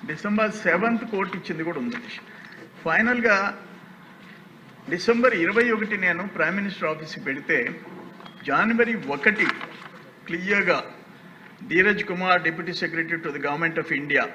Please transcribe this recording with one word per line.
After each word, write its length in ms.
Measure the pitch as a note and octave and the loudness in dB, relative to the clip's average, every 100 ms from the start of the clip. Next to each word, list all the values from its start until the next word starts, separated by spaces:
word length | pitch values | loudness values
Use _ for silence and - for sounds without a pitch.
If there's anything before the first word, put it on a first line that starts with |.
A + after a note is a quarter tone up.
| - | -8
డిసెంబర్ 440 | D#3 G#3 G#3 G#3+ | -6 -2 2 2
సెవెంత్ 600 | G#3+ F3+ E3+ A3+ A#3 - | 2 2 4 4 2 0
కోర్టు 260 | G3 F#3+ F#3 | -2 -2 -4
ఇచ్చింది 280 | - D#3+ | -6 -4
కూడా 140 | E3 D#3 | -4 -2
ఉంది 180 | A#2+ A#2+ | -4 -6
అధ్యక్ష. 200 | - - - - - - - - | -10 -14 -16 -18 -18 -18 -18 -6
ఫైనల్గా 800 | E3 E3 A3+ B3 A#3 G3 G3+ G#3 - - - - - - - - - - - - - | 0 2 4 2 4 4 2 -4 -16 -18 -20 -20 -20 -20 -20 -20 -20 -20 -20 -16 -6
డిసెంబర్ 440 | F3 G3+ A#3 A#3+ | -2 2 6 6
ఇరవై 360 | A3 E3+ G#3 A#3+ | 6 2 4 4
ఒకటి 260 | G#3+ G#3 G3+ | 2 0 0
నేను 320 | F#3 E3+ G3 | 2 0 -4
ప్రైమ్ 280 | - D#3+ G3 | 0 0 2
మినిస్టర్ 320 | G3 F3 F3 | -4 -2 -2
ఆఫీస్కి 320 | D#3 D#3 - | -2 -6 -8
పెడితే 600 | C3+ C3+ - D3+ A#2 E3 - - - - - - - | -6 -6 0 0 0 -6 -14 -16 -16 -16 -18 -10 0
జనవరి 480 | C#3+ G#3 A#3 A#3 | 2 4 4 2
ఒకటి 520 | A3 C3+ C#3+ A3 G#3 F3+ - - - - - - - - | 0 -4 2 2 4 0 -2 -10 -14 -18 -18 -20 -20 -8
క్లియర్గా 680 | E3+ F#3 G3+ F3+ D3 - - - - - - - - - | -6 0 0 2 0 -2 -16 -20 -20 -20 -20 -20 -18 0
ధీరజ్ 360 | D#3+ G3 G3 | 4 4 2
కుమార్, 380 | G#3 F3+ F#3 F3+ | -2 -2 2 4
Deputy 300 | D#3+ D#3+ F3 F3 | 2 -4 -8 -4
Secretary 380 | E3+ E3 D#3+ E3+ D#3+ | -4 -2 -2 -4 -4
to 60 | C#3+ | -4
the 100 | C#3+ | -4
Government 380 | D3 E3 E3 | 0 0 -2
of 140 | D#3 D3 | -2 -4
India 240 | D3 C#3 A#2 | 2 0 0